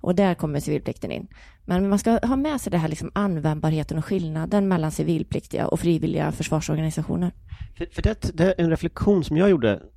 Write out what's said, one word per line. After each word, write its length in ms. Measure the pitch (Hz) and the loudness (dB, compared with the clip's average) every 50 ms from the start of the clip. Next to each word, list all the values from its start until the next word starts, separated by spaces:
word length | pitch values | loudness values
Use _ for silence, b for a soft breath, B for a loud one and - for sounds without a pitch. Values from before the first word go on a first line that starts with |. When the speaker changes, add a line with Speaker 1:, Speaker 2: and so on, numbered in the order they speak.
Speaker 1:
Och 140 | - - 180 | 0 0 2
där 200 | 175 202 190 175 | 4 4 4 4
kommer 260 | - - 156 147 143 | 0 -2 -2 -2 -2
civilplikten 520 | 143 - 151 143 - - - - - 98 - | -2 -2 -4 -2 -2 -4 -8 -6 -8 -8 -8
in. 140 | - - - b b b b b b b | -8 -10 -12 b b b b b b b
Men 240 | - 185 180 196 196 | -2 0 0 2 2
man 100 | 196 202 | 2 2
ska 200 | - 233 226 233 - | 4 2 2 2 2
ha 140 | 233 262 | 0 0
med 240 | 262 277 311 302 254 | 0 0 -2 -2 -4
sig 100 | - - | -4 0
det 80 | 180 175 | 0 0
här 100 | 160 156 | 0 0
liksom 220 | 156 147 - - - | -4 -4 -8 -6 -4
användbarheten 840 | 190 202 202 180 160 143 156 151 151 - 156 156 156 147 - 160 160 | -2 0 0 0 0 0 0 -2 0 0 0 0 0 -2 -4 -4 -6
och 60 | 151 | -2
skillnaden 640 | - 208 190 175 160 156 156 160 165 196 208 196 196 | -2 -2 -2 -2 -4 -4 -6 -4 0 0 2 2 2
mellan 220 | 185 170 156 156 | 2 0 0 -2
civilpliktiga 760 | 156 - 156 156 170 160 - - - - - - - - - - | -2 -2 0 0 0 0 -2 -4 -4 -6 -6 -4 -4 -2 -2 0
och 120 | - 165 | -2 0
frivilliga 520 | - 175 170 156 - 156 156 156 156 151 151 | 2 2 2 2 0 -2 -2 -2 -2 -2 -2
försvarsorganisationer. 1000 | - 160 - - 156 165 - 156 151 160 156 156 - 156 - - 170 175 180 - - - B B B B B B | -4 -4 -2 -2 -2 0 -2 -2 -2 -2 -2 -2 -4 -4 -4 -2 -2 -2 -2 -4 -6 -16 B B B B B B
Speaker 2:
För, 100 | - 170 - - | -10 -10 -10 -8
för 100 | - - | -2 0
det, 280 | 208 220 - - - 180 | 0 0 0 -4 -6 0
det 100 | 160 165 | 2 2
är 100 | 190 185 - | 2 4 2
en 120 | 170 165 | 2 0
reflektion 540 | 160 - - 170 - - - - 208 190 151 | 2 0 -2 -6 -6 -2 2 4 4 4 2
som 120 | - 151 | 2 2
jag 140 | 151 185 202 | 4 4 4
gjorde 320 | 190 156 117 110 101 80 - - _ | 4 4 4 2 2 2 -2 -16 _